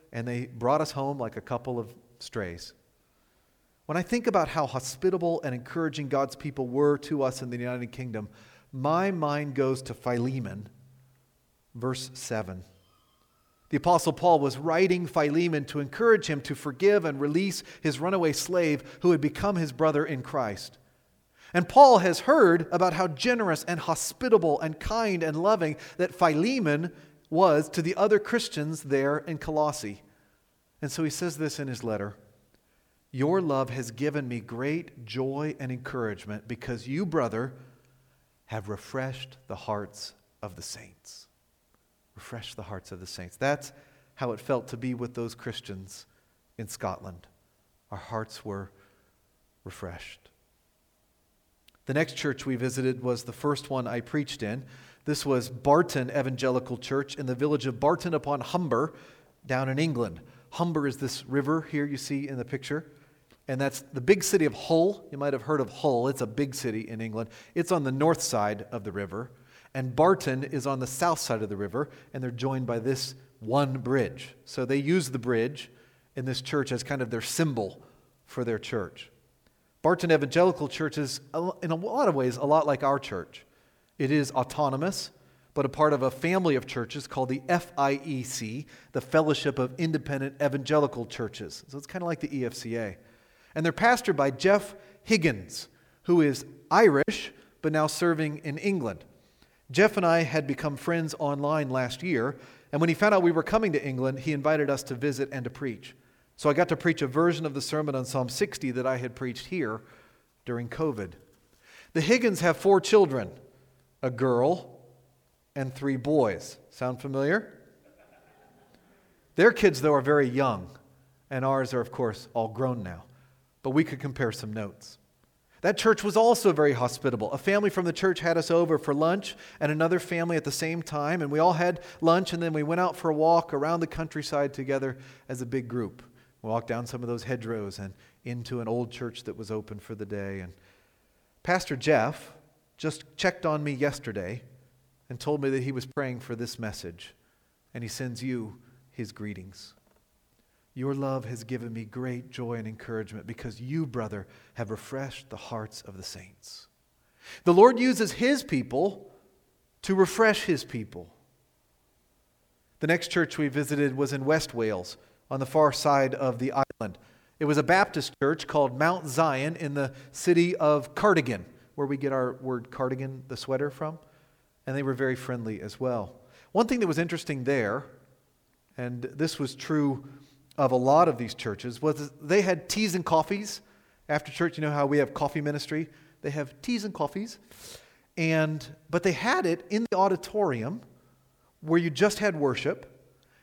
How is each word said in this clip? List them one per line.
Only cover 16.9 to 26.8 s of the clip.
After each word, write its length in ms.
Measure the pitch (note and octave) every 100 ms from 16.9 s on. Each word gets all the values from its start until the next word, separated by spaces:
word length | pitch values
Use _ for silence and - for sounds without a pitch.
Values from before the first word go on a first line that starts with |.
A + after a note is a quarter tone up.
| G#3
and 160 | E3 C#3
release 420 | D3 D#3+ G3 E3+ - -
his 160 | D#3 B2+
runaway 340 | E3+ F#3+ E3
slave 640 | C#3 - F3+ E3 D3 - -
who 80 | F3
had 100 | E3
become 360 | D3 - G3+ F#3
his 160 | D#3
brother 320 | B2+ D#3 D3 D#3+
in 160 | C#3
Christ. 560 | A#2 D3 A2+ G2 - - _ _ _ _ _ _ -
And 160 | F3+ F3
Paul 300 | B3+ C#4 A3
has 220 | F3+ E3+
heard 480 | - D#4 F#3+ E3+ D#3+
about 220 | F3 F#3
how 140 | E3 F#3
generous 560 | C#3 B3 A#3+ G3+ D3+
and 160 | - E3+
hospitable 800 | E3 D#3+ - - B3+ A3 E3 D3
and 200 | D#3+ D#3
kind 420 | - A3+ A3 F3+
and 200 | D#3+ D3+
loving 340 | F#3+ G#3+ D#3+ D3 - -
that 160 | F3+
Philemon 800 | - F3 D3+ G#3+ C4+ E3 D3